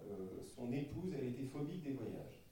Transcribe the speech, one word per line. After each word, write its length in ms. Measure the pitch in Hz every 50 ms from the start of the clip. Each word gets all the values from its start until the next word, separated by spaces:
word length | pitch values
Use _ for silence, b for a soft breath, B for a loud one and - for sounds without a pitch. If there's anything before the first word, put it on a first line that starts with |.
| - 101
euh, 320 | 101 95 92 - - - -
son 280 | - - 123 123 120
épouse, 420 | 135 143 147 - - 165 185 165 143
elle 120 | 127 127 123
était 180 | 120 127 135
phobique 380 | 131 - 143 147 151 185 185 151
des 100 | 139 123
voyages. 480 | 117 107 101 90 85 - - - - - -